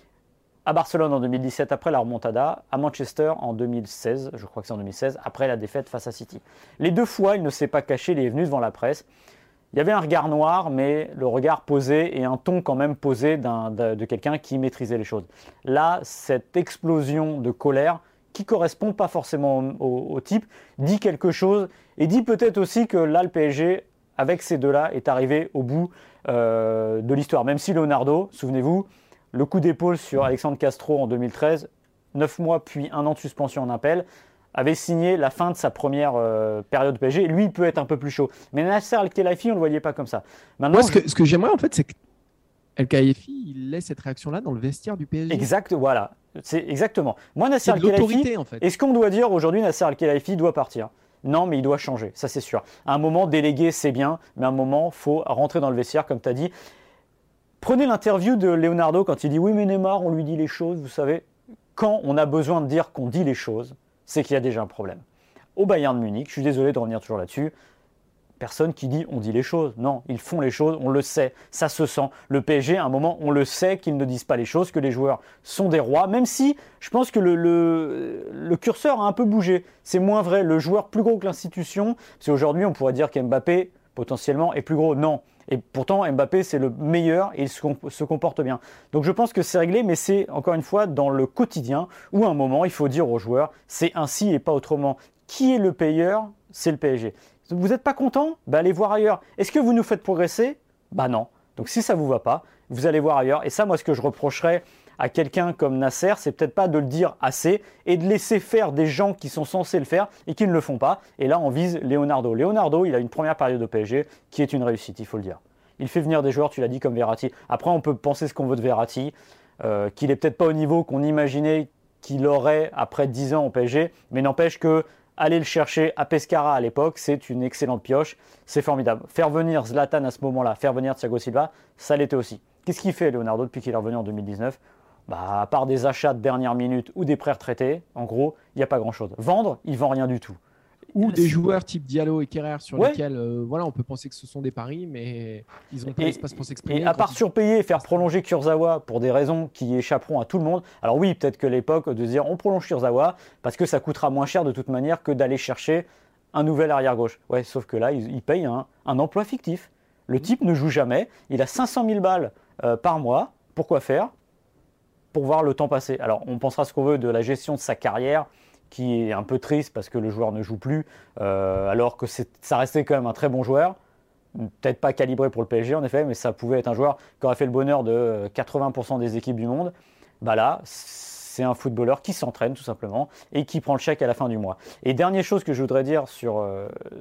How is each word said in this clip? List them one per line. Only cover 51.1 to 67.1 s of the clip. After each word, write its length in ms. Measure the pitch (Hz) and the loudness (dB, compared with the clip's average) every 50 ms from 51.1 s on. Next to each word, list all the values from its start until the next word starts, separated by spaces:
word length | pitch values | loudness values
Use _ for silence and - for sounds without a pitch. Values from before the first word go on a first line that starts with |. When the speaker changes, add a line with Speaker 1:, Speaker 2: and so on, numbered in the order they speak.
| _ _ - | _ _ -4
Speaker 1:
Non, 220 | 139 143 160 180 | 0 2 2 2
mais 120 | 185 160 135 | 2 0 0
il 40 | 131 | 2
doit 160 | 139 143 139 | 2 0 0
changer, 340 | - - 131 113 110 104 - | -2 -4 -6 -6 -6 -8 -8
ça 140 | - - 139 | -8 -8 -6
c'est 140 | - 143 - | -6 -8 -6
sûr. 200 | - - 110 - - - - _ | -4 -4 -4 -4 -6 -14 -10 _
À 80 | - 139 | -2 0
un 40 | 147 | 2
moment, 280 | 151 160 160 175 196 | 2 2 2 2 2
déléguer, 460 | 175 147 156 147 151 147 127 165 165 156 | 2 2 2 2 2 2 2 2 2 2
c'est 200 | - - 147 127 | 0 0 0 0
bien, 280 | 123 139 143 160 165 - _ _ | 2 0 0 -2 -4 -8 _ _
mais 80 | 135 127 | -4 -2
à 60 | 131 | 0
un 20 | 131 | 0
moment, 400 | 135 131 131 139 147 160 175 160 | 0 0 0 2 0 0 0 -4
faut 320 | - - 147 147 160 - | -4 -2 0 0 0 0
rentrer 320 | - 131 117 143 147 - 170 | -2 0 0 0 0 0 0
dans 120 | 143 135 | 0 0
le 60 | 127 | 0
vestiaire, 300 | 120 120 - - 151 156 | -2 -2 0 0 -2 -2
comme 140 | - 147 120 | -2 -4 -4
t'as 140 | - 135 123 | -2 -4 -2
dit. 180 | 127 156 180 - - - - - - _ _ _ _ _ _ _ _ _ _ _ _ _ _ _ _ | -2 -4 -6 -6 -10 -18 -20 -20 -20 _ _ _ _ _ _ _ _ _ _ _ _ _ _ _ _
Prenez 260 | - - 262 247 285 | -2 0 2 4 4
l'interview 500 | 269 226 202 - 214 208 190 175 220 254 | 4 2 2 2 2 2 2 2 2 2
de 120 | 220 185 185 | 4 4 4
Leonardo 560 | 170 165 160 165 170 170 170 160 156 180 196 | 4 4 4 2 2 2 2 2 4 2 2
quand 200 | 190 156 - - | 2 0 -2 -2
il 60 | 151 | 0
dit : « 80 | 143 156 | 2 2
Oui, 140 | 170 202 214 | 2 4 2
mais 100 | 208 208 | 2 2
Neymar, 400 | 190 196 190 185 190 196 196 180 | 2 2 2 2 2 0 0 0
on 60 | 175 | 0
lui 120 | 165 160 160 | 0 0 -2
dit 140 | 147 165 | -2 -2
les 100 | 156 156 | -2 -2
choses, 360 | 147 - - 170 170 180 170 143 | -4 -4 -4 -4 -4 -4 -6 -8
vous 60 | 131 | -8
savez. » 360 | - - 147 139 156 165 - _ _ _ _ - 233 - _ _ _ | -4 -2 0 0 0 -2 -4 _ _ _ _ -20 -20 -20 _ _ _
Quand 240 | - - 214 208 214 - | 0 0 2 2 0 0
on 140 | 139 139 151 | 0 2 2
a 80 | 156 | 2
besoin 340 | 147 139 160 156 131 175 170 | 2 2 0 0 2 0 0
de 60 | 151 | 0
dire 260 | 135 139 165 160 - - | 0 0 0 0 -2 -4
qu'on 140 | - 131 | -6 -6
dit 180 | 120 113 165 185 | -2 0 0 2
les 80 | 143 131 | 2 0
choses, 420 | - - - 110 110 120 127 135 - _ _ _ _ _ | -2 -4 -4 -6 -6 -6 -8 -14 -20 _ _ _ _ _
c'est 160 | - - 156 139 | -6 -4 -4 -2
qu'il 120 | - 143 | 0 0
y 20 | |
a 40 | 135 | 0
déjà 220 | 120 131 117 110 110 | 0 0 -2 -2 -4
un 40 | |
problème. 340 | 95 - - 107 95 87 - - _ _ _ _ _ _ - _ _ _ | -6 -8 -10 -10 -10 -10 -12 -18 _ _ _ _ _ _ -20 _ _ _
Au 100 | - 196 | 0 2
Bayern 320 | 196 202 165 143 139 127 120 | 4 4 4 2 2 0 0
de 40 | 117 | -2
Munich, 240 | 107 101 110 143 - | -2 -4 -6 -6 -8
je 40 | - | -8
suis 100 | 147 135 | -2 -2
désolé 300 | 147 139 127 135 139 139 | 0 2 2 2 2 2
de 60 | 123 | 0
revenir 220 | 117 113 113 110 | -2 -4 -4 -6
toujours 180 | - - | -6 -6